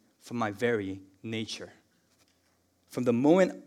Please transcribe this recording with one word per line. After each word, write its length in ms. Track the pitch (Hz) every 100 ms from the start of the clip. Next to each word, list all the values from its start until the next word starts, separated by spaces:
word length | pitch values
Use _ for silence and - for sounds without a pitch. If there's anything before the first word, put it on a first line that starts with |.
| _ _
from 160 | - 120
my 140 | 110
very 500 | 101 120 113 95 98 - _
nature." 500 | 113 110 110 - 92 - _ _ _ _ _ _ _ _ _ _ _
From 180 | - 123
the 80 |
moment 500 | 120 147 180 180 -